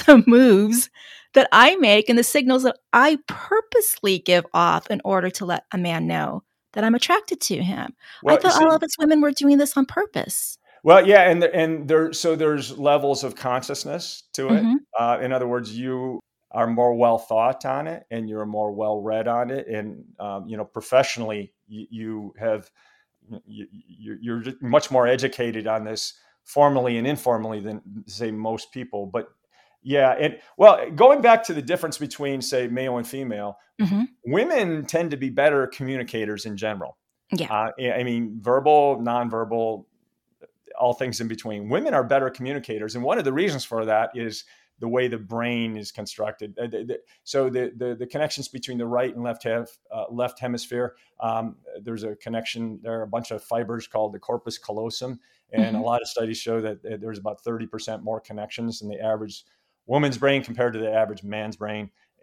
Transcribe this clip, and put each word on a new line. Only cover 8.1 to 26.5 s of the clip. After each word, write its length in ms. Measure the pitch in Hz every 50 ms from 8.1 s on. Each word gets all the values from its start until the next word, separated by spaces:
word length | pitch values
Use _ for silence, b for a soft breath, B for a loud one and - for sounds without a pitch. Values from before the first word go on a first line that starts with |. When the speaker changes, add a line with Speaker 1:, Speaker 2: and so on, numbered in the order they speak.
| B B B
Speaker 2:
Well, 120 | - - -
Speaker 1:
I 20 |
thought 200 | - 370 - 302
Speaker 2:
you 60 | 320
Speaker 1:
all 60 | 320
Speaker 2:
see 40 | 320
Speaker 1:
of 80 | 311 330
us 140 | 311 - -
women 220 | 311 302 311 302
were 100 | 294 294
doing 260 | 277 - 285 285 285 277
this 180 | 285 277 - 277
on 80 | 269
purpose. 720 | - - 339 415 427 - 151 - - - - - - - _ b b b b b
Speaker 2:
Well, 220 | 151 175 190 180 190
yeah, 220 | 208 196 180 185
and 120 | 165 175
the, 120 | 175 160 170
and 340 | 175 160 160 160 156 147 139
there, 260 | 160 160 160 160 160
so 220 | - - 170 160
there's 420 | 151 160 151 151 143 120 117 135 -
levels 460 | 135 147 147 143 135 139 135 135 143
of 120 | 127 104
consciousness 880 | - - 127 123 131 127 - 139 - - - 147 175 170 - - - - _ -
to 140 | - 135 131
it. 120 | 226 208 220
Speaker 1:
Mm-hmm. 120 | 226 247 285 - _ - 113
Speaker 2:
Uh, 200 | 117 117 120 -
in 120 | 127 127 131
other 140 | 127 127 120
words, 280 | 120 123 117 107 107 117
you 420 | 127 131 127 127 127 127 127 - _ _ _ _ _ _
are 160 | - 113 117 117
more 260 | 117 117 123 120 120
well 240 | 117 120 117 113 113
thought 480 | - - 110 110 113 127 131 - -
on 220 | 131 131 139 151 160
it, 180 | 165 - - -
and 180 | 117 113 113 107
you're 160 | 107 107 107
more 260 | 107 107 107 107 104
well 300 | 101 104 110 107 107 107
read 260 | 101 110 110 110 110 120
on 220 | 117 120 123 120
it, 180 | 135 135 - -
and, 380 | 113 107 104 107 - - - _ _ -
um, 280 | 98 104 98 98 92 -
you 80 | 110
know, 80 | 107 104
professionally, 880 | - - 113 - - 131 131 131 - - 120 113 110 110 104 101 98 _ _ _ _
y-, 180 | 107 107 107 -
you 440 | 117 110 110 110 110 107 104 98 - 101
have 300 | 110 113 110 107 92 _ _ _ _ _ _ _ _ _ _ _ _ 101
y-, 100 | 113 - _ 104
y-, 200 | 107 107 98 - 101 - _ _
you're, 300 | 87 95 107 107 107 107
you're 220 | 113 120 117 120 110 127 131 -
much 300 | 131 120 123 151 - -
more 160 | 135 127 120 120
educated 600 | 127 127 131 135 131 - 120 117 107 110 104 110
on 160 | 110 110 107
this 300 | 107 110 104 - - - _ _ _ _ _ _
formally 540 | -